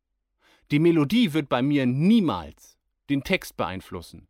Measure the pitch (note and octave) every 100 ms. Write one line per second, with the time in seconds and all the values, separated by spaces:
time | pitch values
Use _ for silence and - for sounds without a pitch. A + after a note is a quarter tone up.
0 | _ _ _ _ _ _ - D3 E3+ E3
1 | C#3+ A3+ A3+ D3 D3 B2+ C3+ D3 B2+ C3
2 | F3 A#3 E3+ F#2+ D2+ - _ _ _ _
3 | - C#3 - F#3 - - F2+ F#2 - F#2
4 | F2 E2+ -